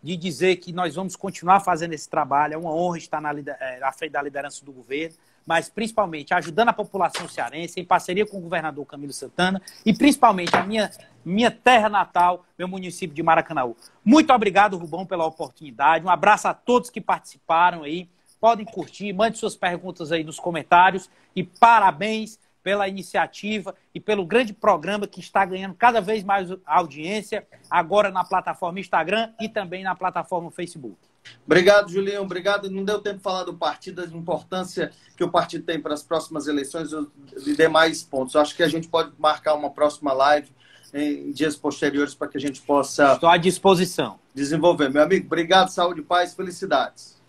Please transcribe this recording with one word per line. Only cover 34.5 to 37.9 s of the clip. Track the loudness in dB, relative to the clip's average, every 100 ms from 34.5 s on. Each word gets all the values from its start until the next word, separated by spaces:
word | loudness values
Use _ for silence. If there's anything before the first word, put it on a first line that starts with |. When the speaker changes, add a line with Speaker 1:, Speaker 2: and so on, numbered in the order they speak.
| -8 -8 -6 -8 _ _ _
Speaker 2:
que |
o | -2
partido | 0 -2 -8
tem | -6 -6
para | -6
as | -8
próximas | -4 -6 -4 -10 -4
eleições | -6 -6 -8 -8 -8 -10 _ -20 -12 -6
e | 2
demais | 4 6 2